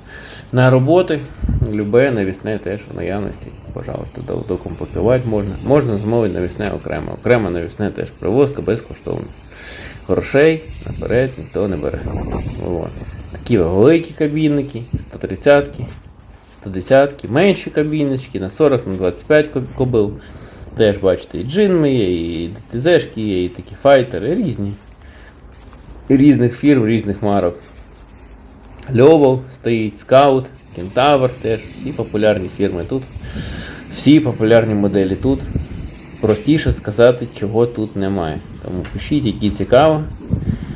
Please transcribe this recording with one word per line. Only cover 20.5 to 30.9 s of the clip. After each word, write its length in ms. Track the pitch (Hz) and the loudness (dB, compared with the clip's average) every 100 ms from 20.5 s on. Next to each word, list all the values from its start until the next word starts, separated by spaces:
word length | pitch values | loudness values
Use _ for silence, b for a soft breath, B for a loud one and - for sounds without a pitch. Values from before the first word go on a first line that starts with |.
| B - - | B -16 2
Теж 200 | 110 101 | 2 4
бачите, 400 | 95 90 - - | 2 0 -2 -10
і 60 | |
джинми 500 | 101 165 208 180 151 | -4 0 2 4 2
є, 500 | 131 98 87 82 82 | 2 0 0 -2 -6
і 40 | 85 | -8
Д 80 | 107 - | -10 -10
Т 80 | 117 | -4
З-шки 420 | 143 170 117 - | 2 2 2 -6
є, 220 | 107 92 | -2 -2
і 60 | 90 | -2
такі 260 | - 92 - | -6 -16 0
файтери, 540 | 139 139 127 87 104 180 | 6 6 4 -4 -4 -2
різні. 380 | 202 107 101 104 - - B B B B - - - - - - - | -2 -4 -6 -8 -14 -20 B B B B -20 -20 -20 -20 -20 -18 0
Різних 480 | 135 147 127 120 120 | 6 6 6 4 2
фірм, 280 | 143 139 107 | 4 4 4
різних 360 | 113 101 98 | 0 0 -2
марок. 380 | 107 101 90 - - - - - - - - - - - - - - 127 | 0 2 0 -2 -12 -20 -20 -20 -20 -20 -20 -20 -20 -20 -20 -20 -4 6
Льовол 440 | 135 160 139 131 127 - | 8 8 6 2 -4 -8
стоїть, 440 | 120 117 107 - | -2 -2 -2 -8
Скаут, 460 | - 131 143 131 131 - - - | 2 6 6 4 0 -12 -18 -12
Кентавр 540 | 92 | -6